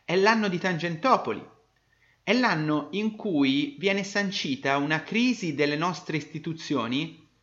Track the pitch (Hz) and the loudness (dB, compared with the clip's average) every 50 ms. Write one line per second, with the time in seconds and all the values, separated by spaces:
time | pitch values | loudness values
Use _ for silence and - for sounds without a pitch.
0 | _ - 170 190 190 214 226 226 214 202 180 170 180 185 180 156 156 175 170 160 | _ -2 2 4 6 6 4 4 2 0 -2 0 -2 -2 -2 -2 -2 -4 -4 -2
1 | - 262 247 - - 120 104 - - - - _ _ _ _ _ _ _ _ _ | 2 4 4 4 2 -2 -6 -6 -8 -16 -20 _ _ _ _ _ _ _ _ _
2 | _ _ _ _ _ - 208 247 247 226 180 156 156 151 151 147 147 - - 196 | _ _ _ _ _ 0 2 4 4 2 2 0 0 0 0 0 -2 -4 -4 -2
3 | 214 220 214 - - 214 175 143 139 131 135 139 147 139 - - 151 196 196 202 | -2 -2 -4 -4 -4 0 2 4 4 4 4 2 0 -2 -4 -2 0 0 0 0
4 | 196 196 - 208 202 190 - - - 160 135 127 - 139 139 139 143 151 156 156 | -2 -2 -2 -2 -2 0 -2 -4 -4 -4 -4 -2 0 0 2 2 2 0 0 -2
5 | 156 - 190 220 240 254 240 - 190 165 143 131 147 147 147 147 165 180 170 - | -2 -2 0 2 2 2 0 0 -2 -4 0 0 0 0 2 0 -2 -2 -2 -4
6 | - - 156 151 147 - - 151 - 170 160 160 - - 151 131 113 117 123 139 | -6 -6 -4 -4 -6 -6 -12 -8 -6 -6 -8 -8 -4 -2 -2 -2 0 0 -2 -2
7 | 160 160 160 - - _ _ _ | -4 -4 -8 -16 -20 _ _ _